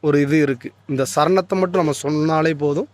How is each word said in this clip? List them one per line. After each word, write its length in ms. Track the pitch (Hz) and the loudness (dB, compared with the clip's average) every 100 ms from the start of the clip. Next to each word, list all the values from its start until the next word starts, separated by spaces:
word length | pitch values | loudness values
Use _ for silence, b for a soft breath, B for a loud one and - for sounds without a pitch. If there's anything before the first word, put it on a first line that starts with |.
ஒரு 200 | 156 147 | 2 2
இது 220 | 143 156 | 2 2
இருக்கு. 300 | 147 123 - _ - | 2 -2 -8 _ -8
இந்த 200 | 135 131 - | -4 -2 0
சரணத்தை 400 | 151 190 185 190 | 2 2 0 -2
மட்டும் 200 | 185 185 | 0 0
நம்ம 120 | 160 | 0
சொன்னாலே 640 | 139 143 151 156 160 160 | -2 -4 -2 0 0 0
போதும் 340 | 151 147 143 269 | 0 -2 -2 -6